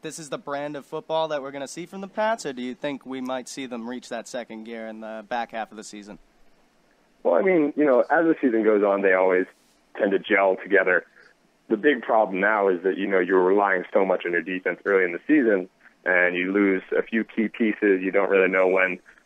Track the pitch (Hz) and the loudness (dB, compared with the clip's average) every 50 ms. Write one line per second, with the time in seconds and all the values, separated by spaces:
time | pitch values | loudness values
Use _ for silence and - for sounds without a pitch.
0 | - 160 151 - 160 139 156 139 - 147 143 139 147 147 147 143 127 - 165 156 | -16 -14 -14 -14 -12 -10 -10 -10 -8 -8 -8 -6 -6 -8 -10 -12 -12 -12 -12 -10
1 | 151 - 160 160 160 156 151 143 131 139 139 143 139 127 - 165 175 170 185 190 | -8 -4 -2 -2 -2 -2 -4 -4 -6 -8 -10 -10 -10 -10 -12 -14 -14 -14 -12 -14
2 | 196 190 - 220 214 220 226 226 - 147 131 123 123 127 123 - - 147 139 123 | -14 -10 -4 -2 -2 -2 -2 -2 -6 -8 -8 -8 -8 -8 -8 -8 -8 -8 -8 -8
3 | - 127 131 131 127 127 131 127 123 - - 147 135 123 123 117 113 120 127 123 | -10 -10 -10 -8 -6 -6 -6 -8 -8 -10 -12 -12 -12 -10 -10 -10 -10 -10 -10 -12
4 | - - 123 113 107 - - 123 113 - 113 110 110 117 117 113 113 110 110 110 | -12 -10 -10 -10 -10 -10 -10 -10 -10 -10 -12 -14 -14 -12 -12 -12 -12 -12 -12 -12
5 | 110 110 110 110 107 101 123 120 117 - - 113 107 - 107 107 101 - - 104 | -14 -12 -12 -12 -10 -6 -6 -6 -6 -6 -6 -8 -8 -10 -10 -16 -16 -16 -16 -16
6 | 101 104 95 82 _ _ _ _ - _ _ _ _ _ _ _ _ _ _ _ | -16 -16 -18 -20 _ _ _ _ -20 _ _ _ _ _ _ _ _ _ _ _
7 | _ _ _ _ - - 170 180 202 190 185 165 147 143 - - 151 143 127 120 | _ _ _ _ 0 2 2 4 4 4 4 2 2 2 0 0 2 4 4 4
8 | - - 143 165 165 165 156 - - 131 110 113 107 107 107 101 101 101 98 101 | 4 4 2 2 4 2 2 2 0 0 2 2 4 4 4 4 4 2 2 2
9 | 98 95 92 92 92 95 92 92 92 - - _ _ _ _ _ _ _ - - | 4 4 4 4 4 4 2 2 0 -2 -8 _ _ _ _ _ _ _ -6 -2
10 | 110 101 95 90 85 - 104 98 98 95 92 92 - - 98 95 95 92 90 85 | 0 0 0 0 0 0 2 2 4 2 2 0 -2 0 2 2 4 4 2 0
11 | - _ _ _ - _ _ _ _ _ _ _ _ - 110 104 101 147 139 120 | 0 _ _ _ -20 _ _ _ _ _ _ _ _ -4 -2 0 2 2 0 0
12 | 113 - 123 110 107 92 98 92 98 104 110 104 101 98 92 85 87 95 90 - | 0 0 2 2 2 2 0 0 0 2 2 2 2 2 2 0 0 -2 -2 -2
13 | 98 95 98 92 90 87 95 92 92 90 98 104 101 98 95 90 87 - - 104 | -2 0 0 0 2 2 4 4 4 4 4 4 2 2 0 -2 -2 -2 0 0
14 | 95 95 90 - - 90 87 85 82 92 92 92 - 92 85 - - 101 98 95 | 2 2 0 -2 -2 -2 -4 -4 -4 -4 -6 -6 -4 -4 -6 -4 -2 2 2 2
15 | 92 87 85 85 - - 151 156 120 113 104 92 90 - _ _ - - _ _ | 2 0 -2 -4 0 2 2 4 4 4 2 2 0 -4 _ _ -20 -20 _ _
16 | - 90 92 90 90 90 90 90 90 92 95 104 101 98 95 92 - - - - | -2 0 2 4 2 2 0 -2 -2 0 2 2 2 2 2 0 -2 -2 -2 -2
17 | - - - 113 107 - - - 110 107 - - 120 107 104 - 107 104 95 92 | -2 -2 -2 -4 -4 -4 -4 -4 -4 -2 -2 -2 -2 -2 0 0 2 2 2 2
18 | 92 95 90 98 98 - 98 95 92 92 95 95 92 92 95 95 92 92 90 90 | 0 0 0 0 2 2 4 4 4 4 4 2 2 4 4 2 2 0 -2 -6
19 | _ _ - _ _ | _ _ -20 _ _